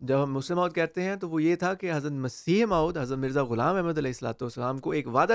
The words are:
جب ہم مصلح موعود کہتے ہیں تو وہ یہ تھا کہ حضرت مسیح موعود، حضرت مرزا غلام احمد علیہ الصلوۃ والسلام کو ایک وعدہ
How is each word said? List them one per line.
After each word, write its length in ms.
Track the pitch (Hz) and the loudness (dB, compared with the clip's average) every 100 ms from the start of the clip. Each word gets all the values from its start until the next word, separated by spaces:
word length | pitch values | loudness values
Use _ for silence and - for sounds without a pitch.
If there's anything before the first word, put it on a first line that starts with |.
جب 220 | 127 135 | 0 2
ہم 100 | 143 | 2
مصلح 220 | 135 131 175 | -2 -2 0
موعود 200 | 180 170 | 0 0
کہتے 260 | 165 180 | -2 -2
ہیں 140 | 185 196 | -4 -4
تو 140 | 180 | -4
وہ 140 | 160 | 0
یہ 120 | 160 170 | 2 2
تھا 180 | 180 | 0
کہ 180 | 190 180 | -2 -2
حضرت 180 | 151 147 | -2 -2
مسیح 540 | 139 127 - - 196 226 | -4 -4 -4 2 4 4
موعود، 320 | 170 160 170 | 4 2 0
حضرت 200 | 127 135 | -2 -2
مرزا 260 | 131 143 | 0 0
غلام 320 | 127 117 143 190 | 0 2 2 2
احمد 220 | 170 156 | 0 0
علیہ 120 | 135 | -2
الصلوۃ 320 | 123 120 113 | -4 -6 -6
والسلام 360 | 120 123 123 135 | -6 -4 -4 -4
کو 140 | 160 | -2
ایک 160 | 151 123 | -2 0
وعدہ 260 | 123 180 | 2 4